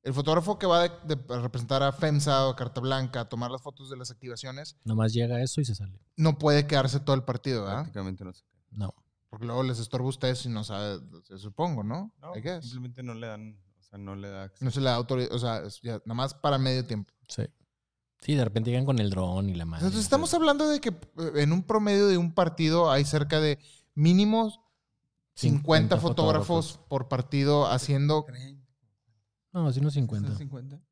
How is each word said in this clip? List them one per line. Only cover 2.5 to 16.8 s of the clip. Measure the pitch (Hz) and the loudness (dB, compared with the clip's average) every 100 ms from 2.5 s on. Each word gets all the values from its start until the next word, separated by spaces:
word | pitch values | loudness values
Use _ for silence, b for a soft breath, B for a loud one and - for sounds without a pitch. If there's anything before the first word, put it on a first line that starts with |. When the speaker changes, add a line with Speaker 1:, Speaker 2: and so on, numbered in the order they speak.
| 127 | 0
Speaker 1:
carta | 120 127 | -6 -4
blanca, | 127 135 131 127 | -2 -2 -2 -6
a | 113 | -6
tomar | 120 120 | -6 -6
las | 127 | -8
fotos | 143 131 135 | -12 -18 -18
de | 135 | -14
las | 123 | -14
activaciones, | 113 123 117 135 135 156 _ 110 | -14 -14 -12 -12 -14 -16 _ -2
Speaker 2:
Nomás | 110 110 | 2 4
llega | 117 117 120 | 2 0 0
eso | 127 - | -2 -2
y | 127 | -2
se | 101 | -4
sale. | 98 95 _ - | -8 -14 _ 2
Speaker 1:
no | 160 143 | 2 4
puede | 151 147 147 | 4 4 4
quedarse | 143 131 139 | 2 2 0
todo | 143 135 | 2 0
el | |
partido, | 127 120 131 120 | 0 -6 -4 -4
¿verdad? | 98 110 | -4 -6
Speaker 3:
Prácticamente | 156 104 95 92 | -6 -8 -8 -8
no | 92 | -12
se | - _ | -16 _
queda. | _ _ | _ _
Speaker 2:
No. | 107 95 - _ _ _ | -10 -10 -10 _ _ _
Speaker 1:
Porque | 107 117 | -12 -6
luego | 120 | -2
les | 131 113 | -2 -4
estorba | 110 123 127 | -6 -4 -4
a | |
ustedes | 135 127 127 123 | -2 -2 -2 -6
y | |
no | 110 | -6
sabe, | 107 101 104 95 65 85 | -6 -6 -6 -8 -12 -20
se | _ 95 | _ -16
supongo, | 101 104 175 131 | -14 -6 -4 -4
¿no? | 104 151 214 _ | -6 -8 -10 _
Speaker 3:
No, | 151 180 | -16 -10
Speaker 1:
I | |
guess. | 139 175 | -8 -10
Speaker 3:
simplemente | 123 127 123 123 | -12 -12 -14 -12
no | 123 | -12
le | 113 117 | -12 -12
dan, | 107 107 104 _ _ | -12 -16 -20 _ _
o | |
sea, | _ 101 | _ -14
no | 98 98 | -12 -10
le | 101 | -12
da | 98 | -12
acceso. | 98 _ 131 | -14 _ -4
Speaker 1:
No | |
se | 131 | 0
le | 131 | 0
da | 120 | 0
autori-, | 123 131 123 | 0 -2 -2
o | 120 | -2
sea, | 120 110 | -4 -4
es | 92 - | -8 -12
ya, | 117 110 107 | -10 -10 -8
nada | |
más | 117 139 | -4 -6
para | - 147 139 | -2 0 0
medio | 131 127 | 0 -2